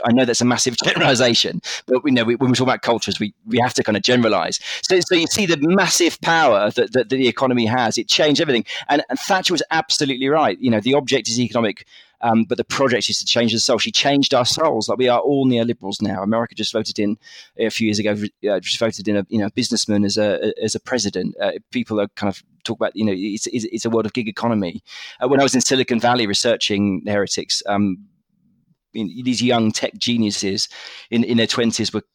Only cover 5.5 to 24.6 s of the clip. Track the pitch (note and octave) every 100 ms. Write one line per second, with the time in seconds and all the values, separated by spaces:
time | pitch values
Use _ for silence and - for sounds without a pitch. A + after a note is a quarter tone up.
5.5 | D#3 D#3 G3 E3 - E3 - E3 E3 C#3+
6.5 | G2+ G#2 B2 G#2 C#3 A2 C3 B2 - C3
7.5 | B2 A2 B2+ A2+ A2+ - - D3+ C#3 D#3
8.5 | A#2+ - - - C#3+ - C3 - F#3+ -
9.5 | D#3 - D#3+ - - C#3 B2+ C3+ D#3 B2
10.5 | F2 B2 A2 A2+ C#3+ B2+ C3 - A#2 A#2+
11.5 | B2 A2 - - - _ _ A#2 A2+ A2
12.5 | A#2+ - - C3+ A2+ G#2 - - A#2+ A#2
13.5 | A2+ - A2 A#2 - C#3 C#3 C3+ B2 A#2+
14.5 | - D#3 A#2 G#2+ G#2+ B2 A#2+ B2+ C#3 C3
15.5 | A#2 A#2 A#2 F#2+ - G2+ G2 G2 A2+ A#2
16.5 | - G#2 A2 G#2 - G2+ - - - -
17.5 | - A2 - A2 G#2 G#2 G#2 G#2 - G2+
18.5 | F#2+ - - A2+ - G2 G2+ F#2+ A2 G2
19.5 | - A#2 A2+ - G#2 G2+ G2 G#2 F2+ G#2+
20.5 | - G#2+ A2 - B2 G2+ F2+ - - G2
21.5 | D#2 - B2 - G#2+ G#2 - G2+ - -
22.5 | _ - A2 A2 G2 G#2+ F#2 G#2 G#2 -
23.5 | A#2+ A2 A2+ A#2 A2+ G#2+ B2+ G#2+ - A#2
24.5 | G#2+